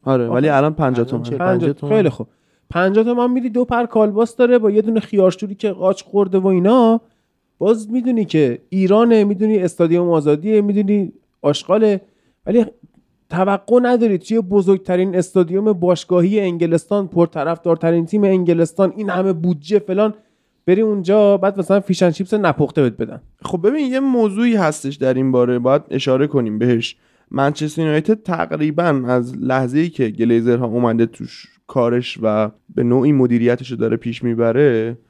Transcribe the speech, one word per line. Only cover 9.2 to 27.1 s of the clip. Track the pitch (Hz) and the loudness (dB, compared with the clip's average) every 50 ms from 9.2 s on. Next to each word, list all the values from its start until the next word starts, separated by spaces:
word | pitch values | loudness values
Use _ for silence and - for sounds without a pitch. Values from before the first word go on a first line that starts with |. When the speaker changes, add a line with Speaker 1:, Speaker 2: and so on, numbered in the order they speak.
| 208 | 4
Speaker 2:
می‌دونی | 202 208 180 214 214 220 202 | 2 0 -2 0 0 0 0
استادیوم | 180 170 - - 170 165 165 175 175 175 | 0 -2 0 0 0 2 2 2 2 2
آزادیه، | 170 160 143 151 147 151 160 208 220 214 | 0 2 2 2 0 0 0 0 0 2
می‌دونی | 202 202 202 202 208 196 208 208 196 - - _ _ _ _ _ - | 2 2 0 0 0 0 0 0 0 -4 -8 _ _ _ _ _ -2
آشغاله، | 143 147 143 - - 185 220 226 208 202 190 - _ _ _ _ _ _ _ _ | -2 -2 -2 -2 -2 0 2 2 2 0 -2 -6 _ _ _ _ _ _ _ _
ولی | - 196 240 226 - - _ - - _ _ _ _ _ _ _ _ | 0 0 0 0 0 -6 _ -20 -20 _ _ _ _ _ _ _ _
توقع | - 175 185 196 196 196 - - 226 254 247 | -4 -2 0 0 0 -4 -2 2 2 2 4
نداری | 240 247 233 233 226 196 175 | 2 2 2 2 2 0 -2
توی | - - 220 226 | -2 -2 -2 -2
بزرگترین | 208 180 196 202 185 185 196 190 190 - 180 180 185 196 180 | -2 0 0 0 2 2 0 0 0 -2 -2 0 0 0 0
استادیوم | 185 170 - - 190 180 160 180 190 208 214 208 | -2 -4 0 0 0 0 0 0 -2 0 0 -2
باشگاهی | 175 170 180 180 160 - _ 180 180 175 190 208 214 | 0 0 0 0 -2 -2 _ 0 2 2 2 0 0
انگلستان، | 202 185 175 170 170 165 165 165 - _ 202 208 196 165 | -2 -2 -2 -2 -2 0 0 -2 -2 _ -4 -4 -4 -4
پرطرفدارترین | - 170 170 165 - 165 139 160 170 165 _ 175 165 165 - 165 170 170 165 | 0 0 0 0 -2 -6 -4 -4 -4 -4 _ -2 -2 0 0 0 0 0 -2
تیم | 160 - 214 202 | -2 -2 0 2
انگلستان، | 196 190 185 180 170 170 170 165 160 - - 196 185 - | 2 2 2 2 0 2 0 0 -2 0 -2 -2 -2 -2
این | 202 214 196 | -6 -8 -6
همه | 180 180 185 196 190 | -4 -2 -2 -2 -2
بودجه | 165 165 180 180 147 147 156 208 202 | -2 -2 -4 -4 -4 -4 -2 -2 -2
فلان، | 202 - 185 190 214 214 214 - _ _ _ _ _ _ _ _ _ | 0 0 -2 0 0 -2 -2 -8 _ _ _ _ _ _ _ _ _
بری | - 185 196 | 0 2 2
اونجا | 226 220 208 202 175 170 196 214 208 202 202 | 2 0 0 -2 0 0 2 4 4 4 4
بعد | 190 190 196 196 196 | 2 0 -2 -2 -2
مثلاً | 175 - 190 202 | -2 0 0 0
فیش | 190 - 185 - 190 | 0 -2 -2 0 0
اند | 175 156 | 0 0
چیپس | - 196 - - | -2 -4 -4 -2
نپخته | 214 202 170 143 - 151 127 - 165 139 | 0 0 0 0 0 -2 -2 0 0 0
بهت | 123 107 | 0 0
بدن. | - 113 - - - _ - _ _ - | -4 -10 -10 -10 -18 _ -20 _ _ -10
Speaker 1:
خب | - - 175 165 208 | -8 -6 -2 0 0
ببین | 269 311 294 254 254 | 0 0 -2 -2 -2
یه | 262 | -2
موضوعی | 277 269 254 240 220 214 190 202 240 240 226 | -2 0 0 0 0 0 0 0 0 0 2
هستش | 208 185 151 151 - - 135 143 | 2 0 0 -2 -4 -8 -10 -6
در | - 131 131 127 | -2 -2 0 0
این | 127 131 135 131 | 0 0 0 2
باره | 127 123 120 123 123 | 2 2 2 0 0
باید | 120 127 135 151 - - | 0 0 0 0 -2 -4
اشاره | - 139 - 139 131 131 143 | -6 -4 0 0 0 0 0
کنیم | 143 147 139 120 110 107 107 | 0 0 -2 -2 -2 -4 -2
بهش. | 120 123 123 113 113 - - _ _ _ | 0 0 0 0 -2 -6 -12 _ _ _